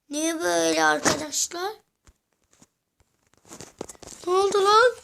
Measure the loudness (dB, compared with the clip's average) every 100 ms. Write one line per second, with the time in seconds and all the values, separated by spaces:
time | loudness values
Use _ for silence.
0 | _ -4 -4 -2 0 0 0 2 2 2
1 | 0 -2 -4 -6 -6 -6 -8 -10 _ _
2 | _ _ _ _ _ _ _ _ _ _
3 | _ _ _ _ _ -20 -20 _ -16 -16
4 | -20 -12 -2 0 2 2 4 6 4 0